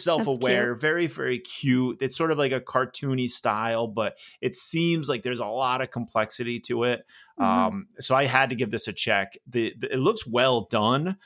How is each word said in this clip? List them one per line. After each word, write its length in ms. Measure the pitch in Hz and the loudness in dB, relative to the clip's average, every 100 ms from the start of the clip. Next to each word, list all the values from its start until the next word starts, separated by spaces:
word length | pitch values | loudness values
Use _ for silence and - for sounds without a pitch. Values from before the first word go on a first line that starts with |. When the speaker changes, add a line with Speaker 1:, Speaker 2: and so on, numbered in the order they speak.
Speaker 1:
cute. 200 | 170 160 | 2 2
Speaker 2:
self-aware, 520 | 214 127 127 123 120 117 | 0 0 0 2 0 0
very, 320 | 151 170 170 | 0 0 -2
very 320 | - 127 127 | -2 -4 -4
cute. 580 | - - 139 127 127 - | -6 -4 2 2 2 -2
It's 160 | 131 - | -2 0
sort 140 | 165 | 0
of 80 | 151 | 0
like 140 | 143 | 0
a 80 | 131 | -2
cartoony 680 | 127 127 127 - 139 131 123 | -2 -2 -2 -4 -2 -2 0
style, 600 | - 120 107 113 113 117 | 0 0 0 0 0 -2
but 280 | 107 104 - - - | -2 -4 -4 -16 -6
it 140 | 127 | -2
seems 540 | - - 165 170 165 147 | 2 2 2 2 2 0
like 140 | 127 | -2
there's 180 | 123 123 | -2 -4
a 60 | 107 | -4
lot 340 | 117 131 127 | -2 0 0
of 80 | 127 | -2
complexity 680 | 127 117 113 107 - 120 120 | -6 -4 -2 -2 -2 -4 -4
to 240 | - 120 | -2 0
it. 200 | 120 117 - - - - | 0 0 -6 -20 -12 -2
Speaker 1:
Mm-hmm. 20 | |
Speaker 2:
Um, 420 | 98 92 92 98 - - | 2 4 2 -2 -10 -2
so 160 | - | 2
I 120 | 131 139 | 2 4
had 220 | 131 131 | 2 2
to 40 | |
give 160 | 120 113 | 0 -2
this 160 | 110 - | -4 -6
a 60 | |
check. 440 | 101 - 101 98 - | -4 0 0 0 -8
The, 300 | - 117 113 - | -6 -2 -2 -4
the, 160 | 117 | -6
it 20 | 127 | -2
looks 280 | 143 220 | 0 0
well 440 | - 120 131 120 98 | 0 2 4 2 0
done 460 | 110 107 131 170 196 | 2 2 2 0 -6